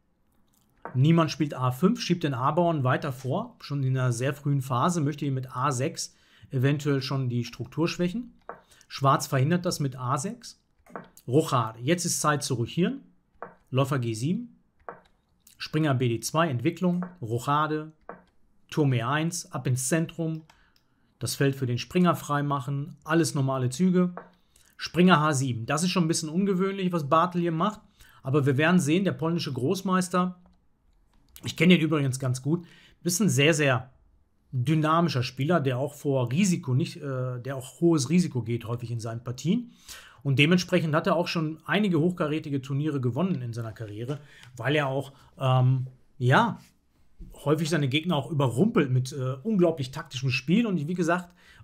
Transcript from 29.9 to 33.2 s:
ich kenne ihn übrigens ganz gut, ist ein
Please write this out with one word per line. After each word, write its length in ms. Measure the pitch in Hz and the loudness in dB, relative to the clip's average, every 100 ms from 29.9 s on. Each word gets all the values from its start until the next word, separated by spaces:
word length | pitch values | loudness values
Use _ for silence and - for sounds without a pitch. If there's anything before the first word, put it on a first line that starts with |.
| 185 180 185 180 180 - _ _ _ _ _ _ _ _ - | 0 2 0 0 -4 -18 _ _ _ _ _ _ _ _ -14
ich 120 | - - | -8 2
kenne 200 | 165 175 | 6 6
ihn 60 | |
übrigens 360 | 156 156 139 127 | 4 0 0 -2
ganz 240 | 131 123 | -2 -4
gut, 240 | 143 175 170 - - _ | -2 -4 -4 -20 -20 _
ist 160 | 170 | -4
ein 100 | 175 | 0